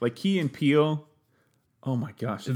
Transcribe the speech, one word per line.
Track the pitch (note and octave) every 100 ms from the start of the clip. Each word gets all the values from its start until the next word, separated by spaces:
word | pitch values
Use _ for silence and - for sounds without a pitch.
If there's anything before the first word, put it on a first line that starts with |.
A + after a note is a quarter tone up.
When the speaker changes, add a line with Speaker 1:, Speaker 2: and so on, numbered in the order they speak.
Speaker 1:
Like, | A#2+ A#2+
Key | G3 F#3+
and | D3
Peele, | - C#3+ D3+ D#3 D3+ - _ _ _ _ _ _ _
oh | C3 B2
my | C#3+ -
gosh. | C3+ G2
Speaker 2:
They | -